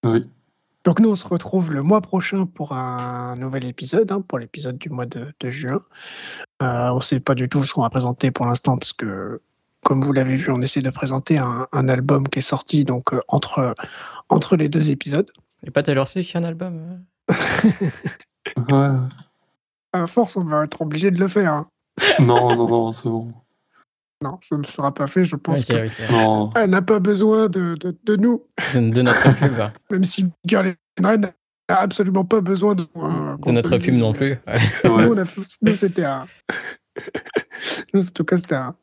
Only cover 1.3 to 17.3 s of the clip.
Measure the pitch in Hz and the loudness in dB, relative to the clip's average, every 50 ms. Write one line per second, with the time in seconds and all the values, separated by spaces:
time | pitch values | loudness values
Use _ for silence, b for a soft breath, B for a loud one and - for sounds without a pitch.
1.3 | 180 170 - - - 190 180 160 156 139 139 156 208 214 190 - - 185 175 - | -4 -4 -4 -2 -2 -2 0 0 -2 -2 2 2 2 2 2 0 -4 -2 -2 -2
2.3 | - 196 190 180 - - 151 139 139 127 127 127 123 123 123 123 123 123 123 123 | -2 -2 -2 -2 -4 -10 -10 -8 -6 -6 -6 -6 -6 -8 -8 -8 -8 -8 -8 -8
3.3 | 123 123 127 131 131 135 127 123 120 - - 131 - 185 226 196 196 202 190 185 | -8 -8 -8 -6 -6 -6 -6 -8 -10 -10 -10 -2 0 2 2 2 0 -4 -4 _
4.3 | - - 117 110 _ 170 147 127 127 127 - 165 147 123 123 120 127 131 117 135 | -6 -8 -8 -8 _ -10 -10 -8 -10 -8 -10 -10 -8 -8 -8 -8 -8 -12 -12 -12
5.3 | 151 _ - 127 123 139 156 127 131 202 - _ B B B B B B B B | -14 _ -8 -8 -8 -6 -6 -4 -4 -4 -6 _ B B B B B B B B
6.3 | B B B B _ _ 135 127 123 120 123 123 123 127 127 - - 131 131 - | B B B B _ _ -2 -2 0 0 0 0 0 0 0 0 -2 -2 0 0
7.3 | 135 123 127 123 - 147 135 135 - - 131 117 - 131 123 123 123 - - 131 | 0 0 0 -2 0 -2 -2 -2 -2 -2 -2 0 0 -2 -2 -2 -4 0 -2 -2
8.3 | 123 - 127 120 120 120 _ - 131 - - - - _ - 110 98 95 92 104 | 0 0 -2 -2 -2 0 _ 0 0 0 -2 -8 -8 _ -8 -6 -6 -6 -8 -8
9.3 | 113 - _ _ _ _ _ _ _ _ _ 147 139 135 135 143 139 135 131 131 | -10 -12 _ _ _ _ _ _ _ _ _ 0 2 2 2 2 2 0 0 0
10.3 | 131 131 - - 135 123 123 135 - 147 131 131 131 - - 135 131 135 135 - | -2 -2 0 -2 -2 -2 -2 -2 -2 -2 -2 -4 -4 -4 -6 -4 -4 -4 0 0
11.3 | 165 147 131 123 120 117 127 - - 139 131 131 131 127 131 135 147 139 135 139 | 0 0 2 -2 -4 -6 -8 -6 -2 -2 0 2 2 0 2 2 2 2 2 -2
12.3 | - 139 127 - - - - - - 151 143 - 127 123 123 - - 123 - _ | -4 -4 -4 -4 -4 -6 -4 -2 0 0 2 2 0 -2 -2 -2 -2 -2 -2 _
13.3 | - 156 - - - - 135 123 117 B B B B B B B B B B _ | 0 -2 -2 -2 -2 -2 0 -2 -2 B B B B B B B B B B _
14.3 | - 165 151 - - 165 156 147 151 165 151 151 143 139 - - 143 151 202 - | 0 0 2 2 2 2 2 2 2 0 2 2 0 -2 -4 -4 -2 -2 -2 -2
15.3 | _ _ _ _ _ _ - - 131 147 147 160 143 131 135 127 - 185 180 - | _ _ _ _ _ _ -18 -4 -2 -2 0 2 2 2 0 0 -2 -6 -6 -4
16.3 | - 175 170 170 165 160 180 185 175 160 160 170 180 180 185 _ _ _ _ - | -4 -4 -4 -4 -6 -8 -10 -10 -10 -10 -12 -12 -14 -16 -18 _ _ _ _ -2